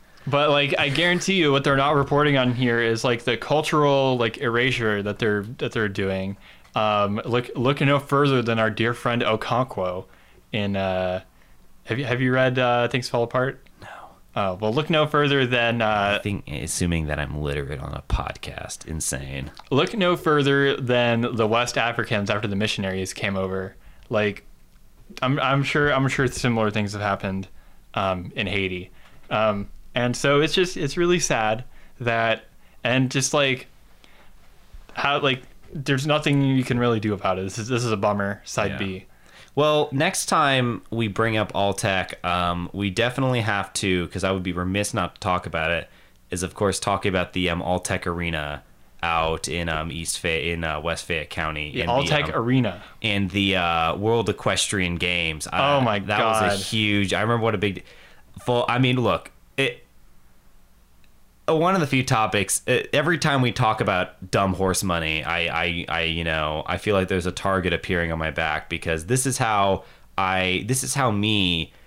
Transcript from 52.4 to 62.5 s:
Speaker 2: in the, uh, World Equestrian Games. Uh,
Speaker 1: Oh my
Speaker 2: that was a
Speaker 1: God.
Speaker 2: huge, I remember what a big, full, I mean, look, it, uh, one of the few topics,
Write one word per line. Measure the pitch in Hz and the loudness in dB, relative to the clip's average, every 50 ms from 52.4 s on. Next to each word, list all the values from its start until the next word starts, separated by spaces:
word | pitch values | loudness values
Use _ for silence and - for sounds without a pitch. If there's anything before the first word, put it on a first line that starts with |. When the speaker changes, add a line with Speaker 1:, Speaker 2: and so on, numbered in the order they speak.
| 113 120 127 131 120 101 90 - - - - - | 0 2 2 2 2 2 -2 -8 -14 -18 -18 -6
Speaker 2:
in | - 110 101 101 101 90 | -4 -2 0 0 -2 0
the, | 92 104 98 98 95 | 0 2 2 2 2
uh, | 92 87 85 85 82 82 82 80 | 2 2 2 2 2 2 0 0
World | 95 101 110 117 117 104 107 | 0 0 2 2 2 2 0
Equestrian | 98 - - 110 95 - - - 110 98 90 87 87 82 | -2 -2 0 -2 0 0 -2 -2 0 -2 0 0 -2 -2
Games. | 90 87 87 87 85 80 78 76 - - | -2 0 0 0 -2 -2 -4 -6 -8 -6
Uh, | - 92 135 143 143 139 | -2 0 2 2 2 2
Speaker 1:
Oh | |
my | 127 113 104 101 | 2 2 0 -2
Speaker 2:
that | 95 98 104 107 | -2 0 0 2
was | 117 113 110 110 | 2 2 2 2
a | 107 104 101 95 | 2 2 0 -2
Speaker 1:
God. | |
Speaker 2:
huge, | 95 - - 110 110 104 101 101 101 92 95 | -4 -4 -2 0 2 2 2 2 2 2 0
I | 87 | 0
remember | 107 113 117 117 110 | 2 2 0 2 2
what | 113 107 | 0 0
a | 95 | 0
big, | 107 101 92 - - - - - - - - - - - - - - | 0 -2 -2 -4 -10 -16 -20 -20 -20 -20 -20 -20 -20 -20 -20 -10 -2
full, | - 123 120 - - | 0 0 2 2 2
I | 120 123 | 2 2
mean, | 131 123 127 127 | 2 2 2 2
look, | 117 101 87 - - - - - - - - | 2 2 0 0 -2 -8 -20 -20 -20 -14 -4
it, | - 135 - - - - _ - - - - - - - - - - _ - - - - - - - - _ - - - - - - - - _ _ - - | -2 -2 -2 -2 -6 -20 _ -20 -20 -20 -20 -20 -20 -20 -20 -20 -20 _ -20 -20 -20 -20 -20 -20 -20 -20 _ -20 -20 -20 -20 -20 -20 -20 -20 _ _ -2 0
uh, | 160 | 2
one | 156 165 180 196 | 2 4 4 4
of | 190 | 2
the | 151 131 | 2 2
few | 135 131 127 | 2 0 2
topics, | - 131 110 110 104 - 104 95 - | 2 2 2 2 2 2 0 0 0